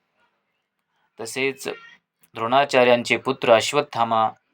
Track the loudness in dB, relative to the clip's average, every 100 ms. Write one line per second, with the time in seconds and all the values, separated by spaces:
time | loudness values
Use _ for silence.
0 | _ _ _ _ _ _ _ _ _ _
1 | _ -16 -12 -6 -6 -6 -12 -14 -18 _
2 | _ _ _ -10 -2 0 2 2 4 4
3 | 2 -2 -2 -4 4 4 4 -4 -4 -4
4 | -2 0 -2 -6 _